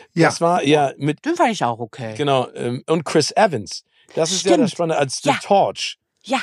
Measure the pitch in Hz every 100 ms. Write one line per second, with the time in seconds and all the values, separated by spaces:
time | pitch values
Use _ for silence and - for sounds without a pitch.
0 | - 170 156 - 170 175 139 151 135 -
1 | 143 147 294 349 285 202 123 113 117 -
2 | 113 110 143 135 - - 123 123 - 165
3 | 143 165 143 - 208 131 95 - - _
4 | _ - 165 185 180 339 214 - 165 151
5 | 143 - 277 240 - 202 131 - - -
6 | _ _ - 254